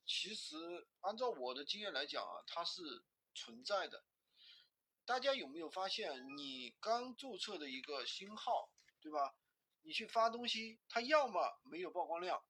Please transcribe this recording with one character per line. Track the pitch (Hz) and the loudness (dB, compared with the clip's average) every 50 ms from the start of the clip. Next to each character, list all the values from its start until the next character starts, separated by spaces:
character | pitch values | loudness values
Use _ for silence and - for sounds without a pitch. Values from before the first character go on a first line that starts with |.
| _ | _
其 | - - - - - 220 | -2 -2 -2 0 -2 -4
实 | - - - - 311 330 339 349 170 - _ _ _ | -6 -6 -6 -6 -6 -6 -6 -6 -8 -10 _ _ _
按 | - 185 214 226 | -4 -4 0 2
照 | 254 247 | 2 2
我 | - 139 123 123 127 | 2 2 -2 -2 -2
的 | 131 147 | -2 -2
经 | - - 208 | -2 -2 -2
验 | 214 202 | -2 -2
来 | 156 131 147 | 0 0 0
讲 | 139 143 135 101 | 2 0 -2 -2
啊， | 92 87 87 - - | -2 -4 -8 -8 -6
它 | - 170 170 | -4 -2 -2
是 | 170 - 185 175 147 120 92 _ _ _ _ _ _ _ | -2 -4 -4 -6 -6 -6 -8 _ _ _ _ _ _ _
存 | - - - 117 117 127 | -12 -12 -10 -12 -10 -2
在 | - 202 196 170 143 | 2 2 2 2 0
的。 | - - _ _ _ _ _ _ _ _ - - - - - _ _ _ _ _ _ _ _ | -4 -12 _ _ _ _ _ _ _ _ -20 -20 -20 -20 -20 _ _ _ _ _ _ _ _
大 | - 240 254 | 0 0 4
家 | 240 277 269 | 4 4 4
有 | 262 170 131 | 4 0 -4
没 | 139 165 | -4 -6
有 | 165 147 | -6 -4
发 | - 185 190 190 | -2 0 0 0
现， | 190 - 214 175 139 127 127 135 143 143 | 0 0 0 -2 -2 -4 -6 -8 -8 -6
你 | 143 139 135 131 127 117 - _ | -6 -6 -6 -6 -8 -10 -10 _
刚 | - 208 226 240 247 254 240 | 2 2 2 2 2 -4 -8
注 | - - 269 220 180 | -10 -8 -8 -6 -4
册 | - - 208 - | -4 -4 -4 -4
的 | - 139 | -4 -4
一 | 131 131 | -4 -6
个 | 127 135 147 135 120 | -4 -4 -4 -2 -2
新 | - - - 190 202 214 | -2 -4 -6 -6 -8 -10
号， | - - - 226 165 - - _ _ _ - _ _ | -6 0 2 2 2 2 -2 _ _ _ -20 _ _
对 | - 156 | -12 -2
吧？ | 151 147 139 131 - _ _ _ _ _ _ _ _ _ | 2 2 2 2 0 _ _ _ _ _ _ _ _ _
你 | _ 311 - | _ -4 -4
去 | - 226 - | -4 -4 2
发 | - 233 226 226 | 4 6 6 6
东 | 226 233 240 240 | 4 2 0 0
西， | 233 226 226 226 220 _ _ _ | 0 0 -2 -6 -8 _ _ _
它 | - 233 | 0 0
要 | 240 254 311 311 285 247 | 4 8 8 8 8 8
么 | 202 175 147 127 - - _ | 4 4 4 4 2 -4 _
没 | - 143 165 | -10 -6 -4
有 | 185 165 | -4 -2
曝 | - 180 165 - | 0 -2 0 0
光 | 165 170 | 0 -2
量 | 175 185 151 - - _ | 2 0 0 0 -2 _